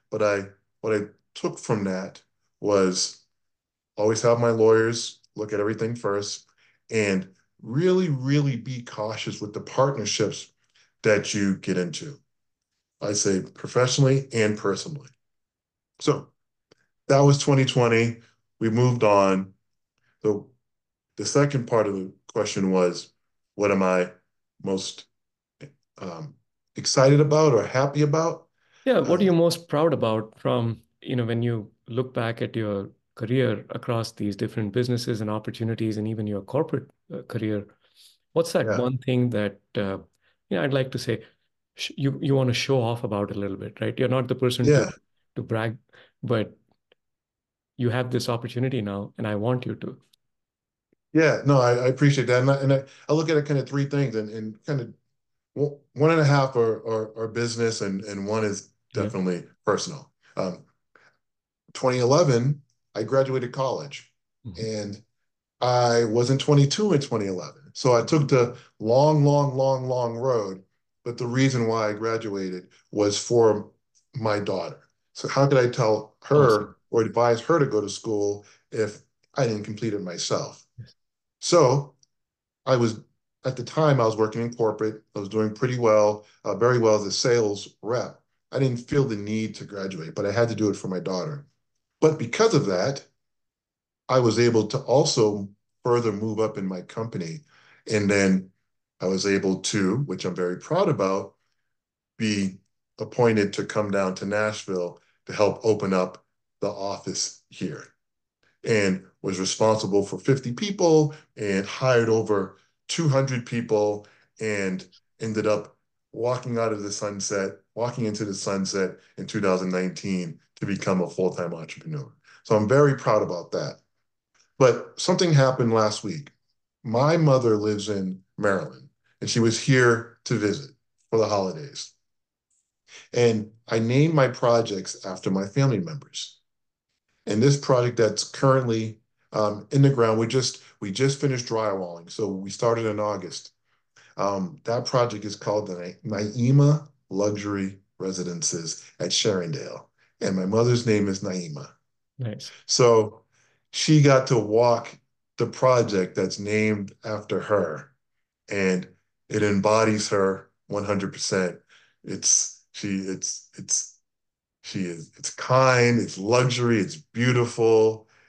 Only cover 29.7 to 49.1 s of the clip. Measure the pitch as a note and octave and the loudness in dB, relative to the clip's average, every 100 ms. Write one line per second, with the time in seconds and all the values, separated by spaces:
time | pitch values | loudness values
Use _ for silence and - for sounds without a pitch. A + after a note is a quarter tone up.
29.7 | D3 E3 C3 A2+ A2 A2 - - B2+ A#2 | 0 2 2 0 0 -4 -6 -2 0 -2
30.7 | A2 _ _ - B2+ A2+ A#2 A#2+ A#2 G#2 | -4 _ _ -6 -4 -2 -2 -2 -2 -6
31.7 | _ - A#2 B2+ - A#2 A#2 A#2+ A2+ G#2+ | _ -8 -6 -4 -4 -4 -4 -6 -4 -4
32.7 | G2+ G2 - _ - A2 C3 A#2+ G#2+ - | -4 -6 -14 _ -12 -2 0 0 -2 -6
33.7 | A#2+ - A#2 A2 - G#2 G2 G#2+ - G#2 | -10 -4 -4 -4 -6 -6 -4 -6 -4 -4
34.7 | G#2+ B2 A#2+ A#2+ A2+ G#2+ G#2+ G#2+ G#2 A2+ | -2 -2 -2 -4 -6 -4 -6 -8 -6 -6
35.7 | A2+ A2+ G#2+ G#2+ A2 G#2+ G2+ G2 C3+ D#3+ | -4 -4 -4 -4 -4 -6 -6 -4 -4 -2
36.7 | C3+ - _ _ - - A#2+ G#2+ G#2 G#2 | -4 -8 _ _ -16 -10 -6 -4 -4 -8
37.7 | _ _ _ _ _ _ - E3+ F#3 A2+ | _ _ _ _ _ _ -2 -2 -2 -2
38.7 | G2+ B2 C3 - B2+ B2 A2+ G#2 G2+ _ | 0 -2 -2 -2 0 0 0 -4 -6 _
39.7 | - G2 F#2+ E2 _ _ _ _ F#3+ D3+ | -6 -4 -6 -12 _ _ _ _ -4 0
40.7 | C3+ C3 C3 - A2 - _ _ _ _ | -2 -2 -6 -4 -6 -8 _ _ _ _
41.7 | - - - C#3 C#3 D#3 C3+ B2+ A#2+ - | -14 -12 -4 -4 -2 0 0 0 0 0
42.7 | C3+ A#2 A#2 G#2 G2+ G2+ G2+ G2+ G2 G#2 | 0 0 -4 -4 -4 -4 -6 -8 -8 -12
43.7 | - A2 A2+ B2+ B2+ B2 B2+ B2+ B2 C#3+ | -8 -6 -2 -2 0 -2 -2 -2 2 4
44.7 | D3 F#2+ - _ _ _ - - A2 A2+ | 4 2 -6 _ _ _ -12 -6 -4 -4
45.7 | A2+ _ _ _ _ B2 A#2 G2+ - _ | -8 _ _ _ _ -4 -2 -2 -8 _
46.7 | _ _ _ _ _ _ _ _ _ _ | _ _ _ _ _ _ _ _ _ _
47.7 | - A#2+ A#2+ B2 B2 - A#2 A#2+ A#2+ C3 | -4 -2 -2 -2 -4 -2 -4 -6 -4 -4
48.7 | C3 G2+ G2+ G2+ | -4 -4 -6 -8